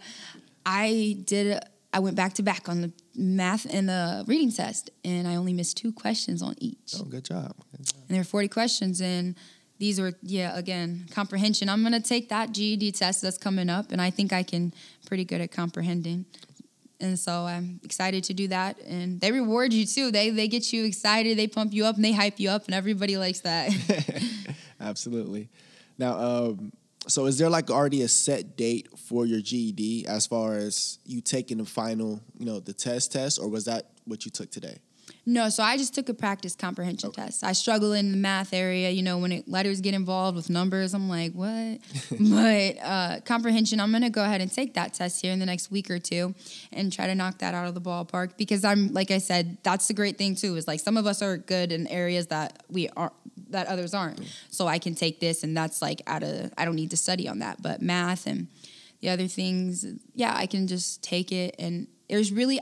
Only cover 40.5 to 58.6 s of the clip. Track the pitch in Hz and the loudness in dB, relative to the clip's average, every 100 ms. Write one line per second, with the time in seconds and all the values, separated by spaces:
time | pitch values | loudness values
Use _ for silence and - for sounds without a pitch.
40.5 | 175 190 190 185 196 190 170 170 175 202 | 2 2 2 0 0 -2 -2 -2 -2 -4
41.5 | 226 226 220 - 139 - 226 214 208 226 | -4 -4 -8 -8 -10 -6 4 6 8 8
42.5 | 208 196 - 165 190 175 - - 233 226 | 6 4 0 -2 0 0 -2 0 0 4
43.5 | 226 214 214 208 226 240 214 202 196 185 | 4 4 2 4 4 4 2 2 2 0
44.5 | - 269 - - - 180 - 185 185 185 | -2 -2 -2 -4 -4 -4 -2 0 0 0
45.5 | 180 - 202 196 175 - 175 180 190 - | -2 -2 -4 -2 -4 -2 -2 -2 -4 -14
46.5 | - - - 196 - 185 190 185 190 185 | -16 -10 -4 -2 0 0 0 -2 -2 -4
47.5 | 175 175 175 175 175 170 180 180 - 208 | -2 -4 -4 -4 -4 -4 -4 -4 -4 0
48.5 | 202 202 202 196 196 190 190 - 175 175 | 2 4 6 4 2 2 2 2 2 0
49.5 | 180 190 190 - 208 202 - 196 185 202 | 0 2 2 2 0 0 0 -2 0 0
50.5 | 165 156 156 - 220 208 202 202 175 - | -2 -2 -4 0 2 2 2 0 -2 0
51.5 | 185 175 165 165 180 175 180 170 156 151 | 0 2 0 -2 -2 0 0 0 -2 -4
52.5 | - - 180 165 - 165 - - - - | -8 -6 -2 -2 -2 -6 -6 -18 -18 -8
53.5 | 190 180 185 175 196 165 - - - - | -4 -2 -2 -2 -2 -4 -6 -12 -14 -8
54.5 | - 175 165 170 160 165 160 170 160 156 | 0 2 2 0 0 0 2 0 0 0
55.5 | 160 160 - 170 165 - 156 151 151 - | 0 0 -2 -2 -4 -4 -4 -4 -4 -6
56.5 | - 170 160 160 175 - 185 - 101 98 | -2 -2 0 -2 -2 0 -2 -2 -4 -6
57.5 | - - - 175 175 175 180 - 143 170 | -6 -6 -2 0 0 0 -2 -4 -4 -6
58.5 | - | -12